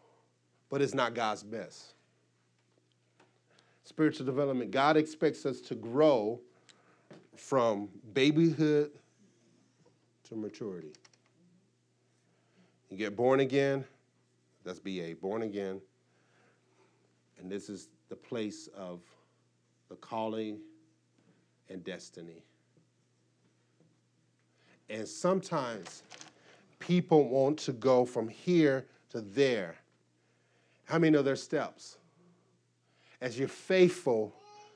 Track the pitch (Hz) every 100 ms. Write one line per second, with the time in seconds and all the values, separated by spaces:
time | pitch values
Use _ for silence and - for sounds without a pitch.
0 | _ _ _ _ _ _ - 139 139 135
1 | 120 117 110 101 101 110 82 - - _
2 | _ _ _ _ _ _ _ _ _ _
3 | _ _ _ _ _ _ _ _ - -
4 | 151 151 135 131 139 127 107 131 147 156
5 | 151 - 156 - 139 123 - 113 113 131
6 | 156 127 104 123 - _ _ - _ _
7 | - - - - - 135 117 101 104 -
8 | 110 101 143 151 165 143 151 147 147 -
9 | _ _ _ _ _ _ _ _ _ _
10 | _ _ - 113 104 - 110 90 78 -
11 | _ _ _ _ _ _ _ _ _ _
12 | _ _ _ _ _ _ _ _ - 95
13 | 107 104 127 135 131 139 139 135 131 _
14 | _ _ _ _ _ _ 92 87 98 92
15 | 82 80 95 110 110 101 98 95 - _
16 | _ _ _ _ _ _ _ _ _ _
17 | _ _ _ - 92 101 101 95 - _
18 | - - - 120 107 101 - 98 92 87
19 | - _ _ _ _ _ _ _ - 90
20 | - 113 110 110 107 107 - - _ _
21 | _ _ _ _ _ _ - 92 90 87
22 | - 90 85 82 - _ _ _ _ _
23 | _ _ _ _ _ _ _ _ _ _
24 | _ _ _ _ _ _ _ _ - 110
25 | 107 - 180 190 185 160 123 110 87 -
26 | - - - _ _ - _ - - 180
27 | - 156 127 135 135 156 - 120 131 123
28 | 123 123 113 - 175 175 151 135 - _
29 | _ 117 101 107 135 113 85 82 _ _
30 | _ _ _ _ _ _ _ _ - 160
31 | 160 151 135 131 - 151 101 - - -
32 | _ _ _ _ _ _ _ _ _ _
33 | _ - 127 113 135 - - 185 180 -
34 | 139 113 107 - - - -